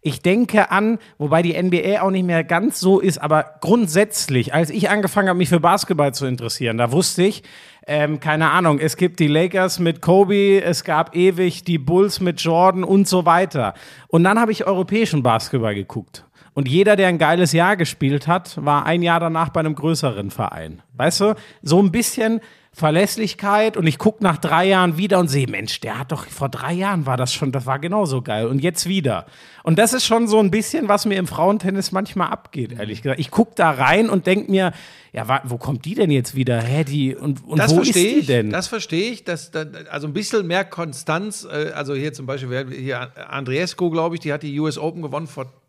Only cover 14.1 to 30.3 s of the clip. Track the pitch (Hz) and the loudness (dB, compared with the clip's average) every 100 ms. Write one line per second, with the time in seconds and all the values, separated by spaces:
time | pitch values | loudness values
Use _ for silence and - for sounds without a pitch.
14.1 | 165 180 220 226 208 - 185 185 214 226 | 2 4 4 2 0 -2 -2 0 0 0
15.1 | 156 123 110 - 131 113 101 95 - - | 2 2 2 0 -2 -2 -4 -8 -12 -12
16.1 | - _ _ _ - 131 156 202 202 185 | -20 _ _ _ -6 0 2 4 4 4
17.1 | 170 156 170 170 160 175 202 160 - 139 | 4 2 4 2 4 2 2 -2 -2 -2
18.1 | 143 160 180 175 - 147 143 - 170 170 | -2 0 -2 -2 -6 0 0 0 0 2
19.1 | 165 165 160 160 165 156 147 151 160 139 | 0 0 -2 -2 -2 -2 -2 -2 -2 -2
20.1 | 101 101 - 98 82 80 85 _ - 143 | -4 -8 -6 -6 -6 -12 -16 _ -2 -2
21.1 | 170 202 220 - - 151 170 202 226 220 | 2 0 0 -10 -14 0 4 4 2 -2
22.1 | - 220 226 - _ _ - 156 160 208 | -2 -2 -2 -6 _ _ -2 2 2 0
23.1 | - 214 - 202 208 220 220 160 131 214 | -2 -6 -4 0 2 2 2 0 2 0
24.1 | - 196 156 160 160 190 190 180 156 196 | 2 0 0 0 2 4 4 2 0 0
25.1 | 185 170 139 120 101 107 - 110 107 135 | 2 2 0 -2 -4 -8 -10 -8 -8 -8
26.1 | 156 - - 139 - 131 175 196 185 135 | -8 -10 -6 -6 -4 -6 -4 -2 -2 -2
27.1 | 131 127 - 139 131 123 135 170 208 180 | -2 -2 -2 -4 -4 -4 -4 -2 -2 0
28.1 | 131 127 107 117 135 165 165 175 190 135 | -2 -4 -4 -2 0 -2 -2 -4 -2 0
29.1 | 92 - - - - - 165 226 254 - | -4 -8 -20 -20 -8 0 2 4 2 0
30.1 | 226 233 | 0 4